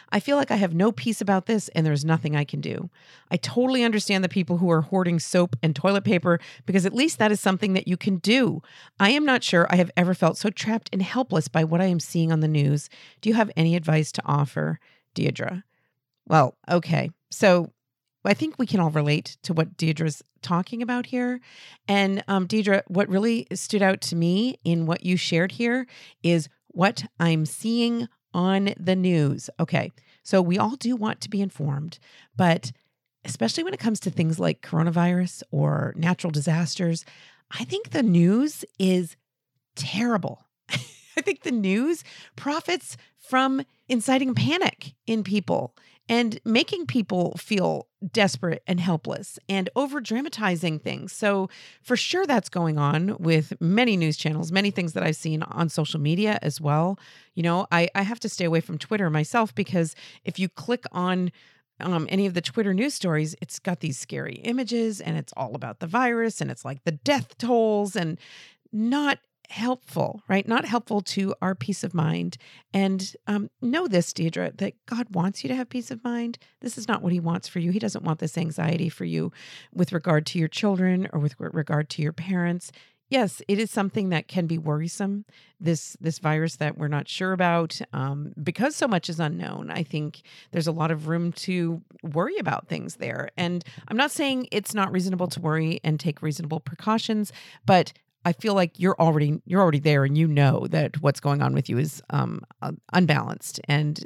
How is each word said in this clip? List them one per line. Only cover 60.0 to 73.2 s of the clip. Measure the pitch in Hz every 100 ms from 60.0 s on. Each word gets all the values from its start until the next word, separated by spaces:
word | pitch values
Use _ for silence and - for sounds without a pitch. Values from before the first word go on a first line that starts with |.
| - -
if | - -
you | 185
click | - - 247 -
on, | - 180 180 180 - _ _ _ -
um, | 180 170 151
any | 190 196
of |
the | 175
Twitter | - - 202
news | 185 277
stories, | - 180 156 156 -
it's | - -
got | - 175
these | 156 135
scary | - 147 - -
images | - 247 220 233 226 202
and | - 160
it's | 135 -
all | 127
about | 123 120 -
the | 165
virus | 220 254 233 226 -
and | 147
it's | 123 127
like | 139
the | -
death | 156 - 277 - -
tolls | 233 240 220 208 202 196
and | 165 170 - - - _ _
not | 214 226 285 294 - _ _ _
helpful, | - 233 254 - - - 214 -
right? | 190 202
Not | 233
helpful | 302 226 - 208
to | 185 - 196 -
our | 180
peace | 190 - 196
of | 185
mind. | 175 160 170 175 - - - _
And, | 190 196 190 190 -